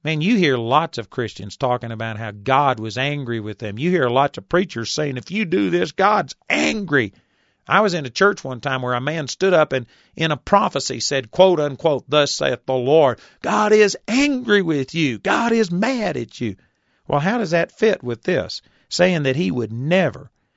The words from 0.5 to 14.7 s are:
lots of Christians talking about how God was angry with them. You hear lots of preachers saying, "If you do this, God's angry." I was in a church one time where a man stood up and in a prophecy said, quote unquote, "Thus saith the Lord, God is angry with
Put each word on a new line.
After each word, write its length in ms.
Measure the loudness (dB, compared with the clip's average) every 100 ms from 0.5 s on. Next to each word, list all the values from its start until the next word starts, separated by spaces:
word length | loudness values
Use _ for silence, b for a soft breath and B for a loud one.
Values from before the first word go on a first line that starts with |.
| 0
lots 400 | 2 0 0 -8
of 120 | -8
Christians 480 | -6 -6 -8 -14 -4
talking 340 | -2 -2 -4
about 260 | -8 -8 -8
how 140 | -10
God 480 | -8 0 2 2 0
was 180 | -4 -4
angry 440 | -4 -4 -6 -6
with 180 | -6 -8
them. 180 | -8 -4
You 120 | 0
hear 180 | 2 2
lots 300 | 2 0 -2
of 100 | -2
preachers 420 | 0 0 -6 -6
saying, 280 | -4 -4 -6
"If 120 | -8
you 120 | -6
do 260 | -2 0 2
this, 220 | 0 -2
God's 420 | 0 2 2 -2 -12 _
angry." 640 | -2 0 -2 0 0 0 _ _ _ _ _ 0
I 140 | 2
was 120 | 2
in 120 | -2 -6
a 40 |
church 320 | 2 0 0
one 200 | -10 -8
time 200 | -4 -4
where 120 | -2
a 80 | -4
man 260 | -4 -6 -8
stood 260 | -2 2
up 200 | 4 2
and 120 | -2 -6 b b -6
in 160 | -4
a 60 | -4
prophecy 640 | 2 2 2 -4 -6 -6
said, 300 | -4 -4 -4
quote 280 | 6 6 6
unquote, 460 | -2 -2 -2 -2 0
"Thus 260 | 0 0
saith 320 | -2 -2 -4 -2
the 80 |
Lord, 460 | -2 4 6 4 0 b b
God 320 | -2 0 4
is 240 | 4 4 0 -2
angry 540 | 0 2 0 2 2
with 340 | 2